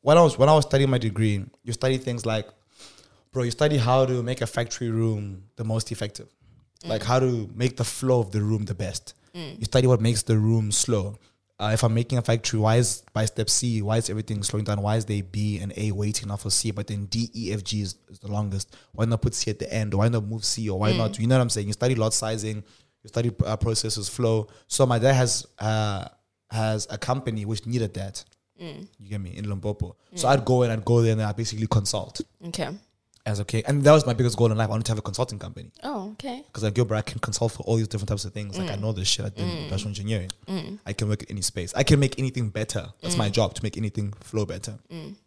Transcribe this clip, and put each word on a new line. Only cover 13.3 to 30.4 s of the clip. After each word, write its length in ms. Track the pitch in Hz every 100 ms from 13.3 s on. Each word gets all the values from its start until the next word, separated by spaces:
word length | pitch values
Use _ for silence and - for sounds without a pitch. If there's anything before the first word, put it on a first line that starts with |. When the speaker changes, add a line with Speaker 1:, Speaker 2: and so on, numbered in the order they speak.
| - 107
Speaker 1:
C, 320 | - 123 113
why 160 | 101 113
is 120 | 113
everything 320 | 110 110 107
slowing 200 | 98 107
down? 180 | 107 104
Why 140 | 104 113
is 100 | 107
there 160 | 104
B 380 | 92 104 107 101
and 140 | 98 98
A 160 | 107
waiting 380 | 98 104 107 104
now 80 | 101
for 120 | 104
C, 220 | - 113
but 160 | 104 104
then 180 | 101 101
D, 220 | 113 117 113
E, 160 | 104
F, 100 | 104 92
G 160 | 107
is, 140 | 98 - _
is 100 | 98
the 100 | 98
longest? 440 | 104 104 98 - - _
Why 100 | - 113
not 160 | 113
put 140 | 123 -
C 160 | -
at 80 | 104
the 120 | -
end? 220 | 113 107
Why 140 | 98 113
not 160 | 117 104
move 200 | 110 -
C? 240 | - 107
Or 100 | 92
why 140 | 107
Speaker 2:
Mm. 40 | 110
Speaker 1:
not, 220 | 110 -
you 80 | 113
know 80 | 131
what 60 |
I'm 80 | 120
saying? 180 | 110 101
You 60 |
study 220 | 107 123 123
lot 180 | 110
sizing, 500 | - 110 110 107 107 101 _ _ _
you 40 | -
study, 220 | - 120 107 -
uh, 120 | 107
processes, 500 | 117 110 110 110 98
flow. 400 | - 117 110 104 - _
So 160 | - 131
my 140 | 120
dad 140 | 127
has, 320 | 135 123 - - -
uh, 460 | 107 110 107 98 87 _ _ _ _
has 380 | 110 110 107 -
a 80 | 104
company 460 | - 131 131 110 104
which 200 | 113 117
needed 260 | 123 107 101
that. 280 | 98 - - _ _ _
Speaker 2:
Mm. 280 | 170 147 196 _
Speaker 1:
You 120 | 101
get 100 | 104
me? 140 | 95 90
In 140 | 104
Limpopo. 480 | 98 101 104 92 - _ 180
So 120 | 123
Speaker 2:
Mm. 40 |
Speaker 1:
I'd 140 | 139